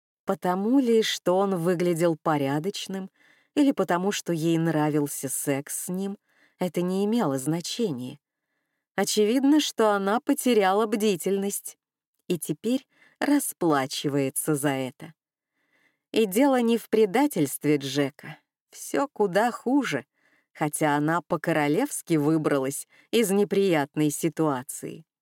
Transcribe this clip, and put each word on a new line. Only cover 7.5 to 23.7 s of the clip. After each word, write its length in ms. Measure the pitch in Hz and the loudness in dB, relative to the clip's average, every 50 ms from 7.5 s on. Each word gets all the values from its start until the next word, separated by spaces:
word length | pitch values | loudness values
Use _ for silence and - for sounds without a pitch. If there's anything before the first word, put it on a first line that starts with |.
| 156 175 170 - - - 233 196 139 120 127 127 139 - _ _ _ _ _ _ _ _ _ _ _ _ _ _ - | -4 -4 -4 -6 -6 -4 -4 -4 -4 -6 -10 -12 -14 -16 _ _ _ _ _ _ _ _ _ _ _ _ _ _ -4
Очевидно, 640 | - 202 - - 208 214 208 247 269 254 277 302 302 | -4 -2 0 0 0 2 2 2 2 4 4 4 4
что 300 | 285 - - - 226 214 | 4 2 0 2 2 2
она 300 | 202 202 196 196 208 214 | 2 2 0 0 0 0
потеряла 680 | - - 277 277 - 254 240 214 196 185 190 208 226 | 0 -2 -2 0 2 2 4 4 4 4 2 2 0
бдительность 880 | 214 214 214 214 220 190 160 - 190 196 196 196 202 196 - - - - _ _ _ _ _ _ _ _ _ _ | 0 0 0 0 0 0 0 -2 -2 -2 -2 -2 -4 -6 -8 -10 -14 -18 _ _ _ _ _ _ _ _ _ _
и 120 | - 185 165 | -6 -6 -4
теперь 480 | - - 160 - - 220 254 262 - _ _ _ _ _ _ - | -4 -6 -6 -4 -2 -2 -2 -2 -4 _ _ _ _ _ _ -4
расплачивается 1300 | - 277 294 285 - - - - 180 165 147 139 131 131 - - - 151 135 143 139 135 - - - - 156 | 0 2 2 2 0 -2 -4 -2 2 2 2 2 2 -2 -4 -6 -4 -2 0 0 -2 -2 -4 -4 -2 -2 -2
за 160 | 139 135 147 | 0 0 -2
это. 440 | 135 135 131 127 - - 160 165 - _ _ _ _ _ _ _ _ _ _ _ _ _ _ _ _ _ _ _ - | -2 -2 -4 -8 -10 -14 -18 -20 -20 _ _ _ _ _ _ _ _ _ _ _ _ _ _ _ _ _ _ _ 0
И 120 | 214 226 | 0 0
дело 340 | 196 180 226 285 285 262 247 | 2 4 4 4 4 4 4
не 180 | 233 226 233 214 | 2 2 0 0
в 100 | - - | -2 0
предательстве 880 | - 214 220 196 175 254 294 285 - 185 147 131 - - - 147 151 | 2 2 4 4 4 2 2 2 2 0 0 0 -2 -2 0 0 0
Джека. 640 | 139 139 135 131 143 143 135 - - - 139 156 - _ _ _ _ _ _ | 0 0 -2 -2 -2 -2 -2 -4 -10 -18 -18 -18 -20 _ _ _ _ _ _
Всё 380 | - - - - - 269 277 269 | -18 -16 -10 -4 -2 -2 -2 -2
куда 420 | _ - 208 190 170 202 226 240 | _ -2 0 2 2 2 0 0
хуже — 540 | - - - 233 262 285 240 175 156 123 117 _ _ _ _ _ _ _ _ _ | -2 -4 -2 0 2 2 2 0 -4 -6 -6 _ _ _ _ _ _ _ _ _
хотя 440 | - - 156 151 - - 165 151 143 | -6 -4 -4 -4 -2 0 0 2 2
она 260 | 147 147 156 165 175 | 2 2 0 0 -2
по-королевски 920 | - - 180 160 - 175 165 156 147 143 151 202 269 285 - - - - 165 | -2 -2 -4 -2 0 0 0 2 2 0 0 0 -2 -4 -6 -8 -4 0 0
выбралась 720 | 151 143 151 160 160 151 156 151 139 131 135 143 - - _ _ _ _ _ | 2 2 2 2 2 2 0 0 0 -2 -4 -6 -8 -12 _ _ _ _ _
из 200 | - 226 233 180 | 0 0 2 2
неприятной 800 | 196 202 208 - 208 202 196 196 | 2 2 2 2 0 0 2 2